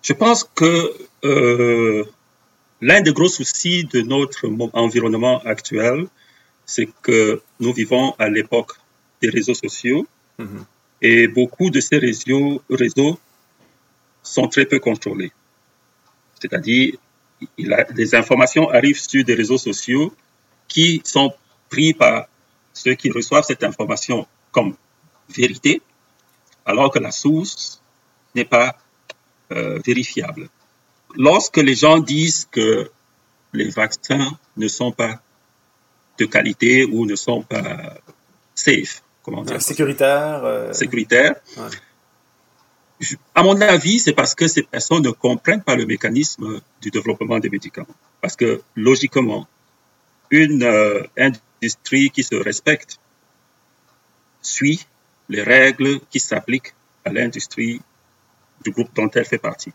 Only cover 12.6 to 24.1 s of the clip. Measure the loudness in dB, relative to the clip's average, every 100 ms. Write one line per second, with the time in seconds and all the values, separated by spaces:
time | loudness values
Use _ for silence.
12.6 | _ -2 0 2 0 -2 _ _ _ _
13.6 | _ _ _ _ _ _ -6 -4 0 0
14.6 | 0 0 0 -2 -6 -8 -8 _ _ _
15.6 | _ _ _ _ _ _ _ _ -8 -6
16.6 | 0 2 2 -2 _ _ _ _ -20 -10
17.6 | -2 0 0 -2 0 2 2 2 4 2
18.6 | 4 4 4 0 0 0 2 0 2 0
19.6 | -2 -6 -2 0 0 -6 _ _ _ _
20.6 | _ 0 2 0 -2 0 0 -2 _ _
21.6 | _ 0 2 4 2 2 -6 _ _ _
22.6 | _ -6 -2 0 -2 -4 2 2 2 -2
23.6 | -4 -4 -6 -6 -4